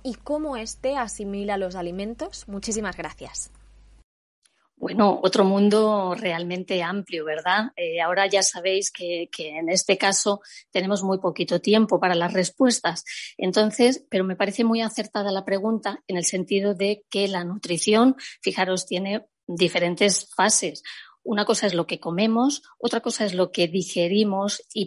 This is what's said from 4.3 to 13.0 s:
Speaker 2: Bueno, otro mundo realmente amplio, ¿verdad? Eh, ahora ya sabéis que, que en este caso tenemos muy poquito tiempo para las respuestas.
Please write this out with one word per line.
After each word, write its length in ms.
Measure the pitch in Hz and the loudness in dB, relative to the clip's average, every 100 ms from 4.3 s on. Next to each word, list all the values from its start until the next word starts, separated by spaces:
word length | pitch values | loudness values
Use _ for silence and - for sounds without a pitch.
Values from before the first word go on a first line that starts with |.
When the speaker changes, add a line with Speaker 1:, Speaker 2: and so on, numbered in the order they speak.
| _ _ _ _ _ | _ _ _ _ _
Speaker 2:
Bueno, 420 | 175 190 208 - | -4 4 4 4
otro 240 | 185 - | 2 4
mundo 720 | 190 196 208 214 214 208 185 | 4 6 6 6 4 2 0
realmente 640 | 175 196 165 175 185 180 185 | -2 -4 -4 -4 -6 -4 -2
amplio, 420 | 170 196 185 170 | -2 -4 -6 -6
¿verdad? 480 | 156 156 180 202 233 - | -4 -2 0 0 0 -4
Eh, 240 | 170 165 | -4 -2
ahora 280 | 165 180 196 | 0 2 2
ya 160 | 196 | 2
sabéis 480 | 190 185 180 190 196 | 2 0 0 0 -2
que, 360 | - 175 170 170 | -6 -6 -4 -6
que 260 | - 156 151 | -8 -10 -6
en 100 | 165 | -2
este 300 | 190 - 190 | 0 2 2
caso 420 | 202 190 208 202 - - - | 2 2 0 -2 -4 -20 -6
tenemos 320 | 190 190 202 | -4 0 0
muy 160 | 190 190 | 0 0
poquito 420 | 185 - 156 175 | 0 -2 -2 0
tiempo 380 | 196 214 220 175 | 4 4 4 2
para 160 | 180 | 2
las 180 | 170 170 | 2 0
respuestas. 720 | 190 180 - 262 233 180 170 | 0 0 2 2 4 0 -4